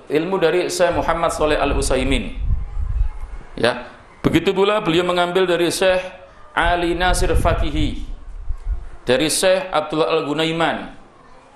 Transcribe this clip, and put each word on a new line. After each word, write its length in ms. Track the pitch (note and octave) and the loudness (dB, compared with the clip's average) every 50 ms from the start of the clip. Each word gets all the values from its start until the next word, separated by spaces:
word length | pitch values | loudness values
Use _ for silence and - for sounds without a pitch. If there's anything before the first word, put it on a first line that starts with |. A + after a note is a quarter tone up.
| - - | -8 -2
ilmu 240 | C#3+ D3+ E3 F#3 F#3+ | -2 -2 0 0 -2
dari 320 | F#3 E3 D#3+ F3 F3+ D#3+ C#3 | 0 2 2 2 2 0 0
Syekh 240 | - - F3 E3+ | 0 2 2 2
Muhammad 400 | - - - - E3 E3+ E3+ D#3 | 2 0 0 -2 -2 0 0 -2
Shaleh 240 | - - D#3 D3+ C#3+ | 0 0 0 0 2
Al-Utsaimin. 800 | - - C#3 - - - - C#3 B2+ C3 C3+ C3+ A2+ G2+ - - - - - - - - - - - - - - - - - - - - - - - - - - | 2 0 0 0 0 0 0 0 0 0 0 0 0 -2 -4 -6 -4 -2 0 0 0 -2 -4 -4 -4 -2 -2 0 0 0 0 -2 -6 -10 -12 -12 -14 -14 -12 -6
Ya, 300 | - A#2 A#2+ B2 A#2+ - - - - - - - - | 0 0 0 0 -2 -6 -14 -16 -20 -20 -20 -10 -4
begitu 320 | - C#3 - E3 E3 G3 | -2 2 2 2 2 2
pula 300 | F#3+ F#3 G3 G3+ G#3 G#3+ | 2 2 2 2 2 0
beliau 240 | - E3+ D#3+ E3+ F3+ | 2 2 2 2 2
mengambil 400 | F3+ F3 F3+ F3 F3 F3 F#3+ F#3 F3 | 2 2 2 2 2 2 2 2 2
dari 240 | E3+ E3 F3 D#3+ | 2 2 2 2
Syekh 300 | - - F#3+ F#3 F#3 F3+ F3+ - - - - - - - - - | 2 2 2 4 2 2 0 -6 -12 -16 -20 -20 -20 -20 -12 -4
Ali 400 | - - E3 E3+ F3 F3 F3 E3+ | -2 0 2 2 2 2 0 0
Nasir 400 | F3 E3+ F#3 F3+ F3 - F#3 E3 | 0 0 2 2 2 2 2 2
Fakihi, 680 | D#3+ - - E3+ D#3+ - E3+ D#3 D3 D#3 D3+ B2 F#2 - - - - - - - - - - - - - - - - - - - - - - | 2 2 2 2 2 2 0 0 0 0 0 0 -2 -4 -8 -8 -10 -12 -12 -14 -12 -8 -4 -4 -4 -4 -2 -4 -4 -4 -6 -10 -14 -8 -2
dari 240 | - B2 C3 D#3 D3+ | 0 2 2 2 0
Syekh 400 | - - F#3+ F#3 F#3 F#3 F#3 - | 0 2 2 4 4 2 0 -2
Abdullah 400 | - D#3 D3+ - D#3+ D3+ D#3+ - D#3+ D#3 | -2 -2 -2 -2 0 0 0 2 2 0
Al-Gunaiman, 720 | C#3+ C#3+ D3 D#3 D#3+ D#3+ D#3+ E3 E3 D3 B2 G2+ F#2 F2+ - - - - - - - - - - - - - | 0 -2 -2 -2 0 0 0 0 0 0 0 -4 -6 -12 -14 -18 -20 -20 -20 -20 -20 -20 -20 -20 -20 -20 -20